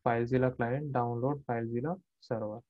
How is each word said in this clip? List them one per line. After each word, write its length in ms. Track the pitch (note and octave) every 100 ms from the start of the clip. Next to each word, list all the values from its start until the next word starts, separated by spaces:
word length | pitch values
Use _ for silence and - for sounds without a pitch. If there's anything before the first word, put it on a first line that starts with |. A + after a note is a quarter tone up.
| -
FileZilla 420 | A#2 A#2+ B2+ B2+ B2+
client, 360 | A#2 C3 D3+
डाउनलोड 500 | C3 A#2+ A#2+ B2+ D3
FileZilla 540 | C#3 A#2 A2+ A#2 D3 F#3 _ _ -
server। 280 | A#2 G#2+ A2